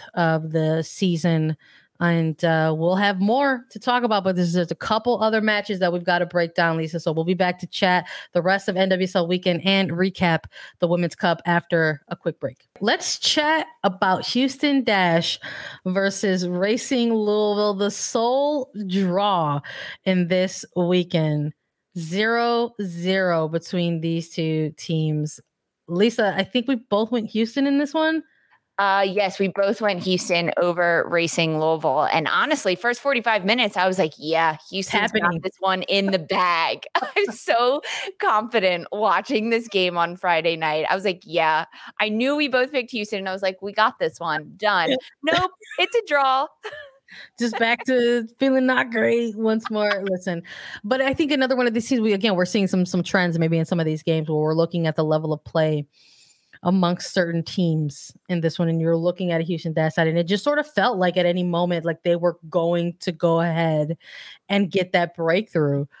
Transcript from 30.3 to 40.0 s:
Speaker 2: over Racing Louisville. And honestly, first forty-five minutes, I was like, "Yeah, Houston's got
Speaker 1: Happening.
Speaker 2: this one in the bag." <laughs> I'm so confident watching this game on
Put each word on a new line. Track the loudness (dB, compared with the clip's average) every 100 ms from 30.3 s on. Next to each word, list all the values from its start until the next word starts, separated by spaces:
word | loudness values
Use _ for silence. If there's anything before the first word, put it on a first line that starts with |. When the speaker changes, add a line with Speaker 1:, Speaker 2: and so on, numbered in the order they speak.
| 0 0 0
Speaker 2:
over | 0 2 2 2 2
Racing | 0 0 0 0 0
Louisville. | 0 0 0 0 2
And | 0 0
honestly, | 0 0 0 0
first | 0 -2 -2
forty-five | -2 0 0 0
minutes, | 2 0 0
I | 2 0
was | 2
like, | -2 -2
"Yeah, | -2 2 2 0 -8
Houston's | -8 -2 0 0
got | 0
Speaker 1:
Happening. | 0 -2
Speaker 2:
this | -6 -4
one | -2 -2
in | 0 0 2
the | 0
bag." | 0 0 2 2 0 -2 -4
<laughs> | -4 -2 -2
I'm | -2
so | -2 0 2 2 0 -2 -8 -10 -4
confident | 0 0 0 0 2 0 -4
watching | -2 2 2 0 -2 0
this | -2 -2
game | 0 0
on | 0